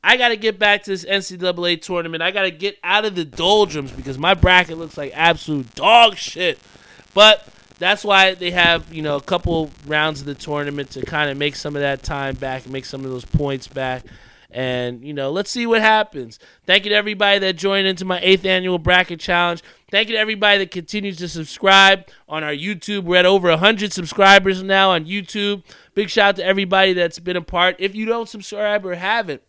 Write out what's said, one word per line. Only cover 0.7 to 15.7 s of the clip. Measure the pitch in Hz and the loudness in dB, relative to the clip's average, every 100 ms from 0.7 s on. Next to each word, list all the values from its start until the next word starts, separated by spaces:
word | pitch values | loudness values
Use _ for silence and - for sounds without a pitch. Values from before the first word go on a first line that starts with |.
| 202 | 2
to | 202 | -2
this | 190 | -8
N | 165 196 | -2 -4
C | - 180 | -4 -4
double | 185 175 175 | -4 -2 -4
A | |
tournament. | 165 - 175 165 165 | -4 -4 -6 -4 -4
I | 170 | -4
gotta | 196 190 | -2 -4
get | 160 196 202 | -4 -8 -8
out | 175 202 | -2 0
of | 214 180 | 0 -4
the | |
doldrums | 151 - 170 214 196 151 139 | -8 -2 2 4 2 -2 -10
because | 135 131 131 | -12 -10 -2
my | 165 | 0
bracket | 196 185 180 165 165 | 4 6 4 2 -8
looks | 160 - | -12 -10
like | 143 | -10
absolute | 147 165 160 - 147 104 | 2 2 2 -2 -4 -4
dog | - 196 233 233 185 | 0 6 8 8 2
shit. | - 165 180 135 - - - - _ | -12 -4 -4 -4 -14 -20 -20 -20 _
But | 196 214 214 - - _ - | 6 6 6 -2 -20 _ -6
that's | 175 202 | -2 -2
why | 208 196 190 | 2 4 4
they | 180 180 | 2 -4
have, | 175 170 170 - | 2 2 2 -4
you | 160 | -8
know, | 151 143 | -4 -4
a | |
couple | - 175 175 165 151 - | -2 -4 -2 -4 -4 -10
rounds | 147 151 156 147 | -4 -2 -2 -4
of | 143 | -10
the | |
tournament | 139 - 147 147 143 139 | -10 -6 -6 -6 -8 -10
to | 135 | -10
kinda | 127 151 147 | -6 -4 -4
make | 139 147 143 | -4 -6 -6
some | 151 | -8
of | 147 | -4
that | 143 135 | -4 -4
time | - 143 135 131 | -6 -6 -6 -6
back | 135 131 | -8 -10
and | 127 | -10
make | 135 | -12
some | - 135 | -12 -12
of | 135 | -10
those | 127 | -10
points | - 147 143 135 - | -4 -2 -2 -6 -8
back. | 139 131 127 - - - _ _ | -8 -6 -8 -12 -20 -20 _ _
And, | 123 127 123 123 123 | -8 -4 -4 -6 -8
you | 139 | -10
know, | 147 135 | -6 -4
let's | 170 202 | -4 -4
see | 247 | -4
what | 233 | 0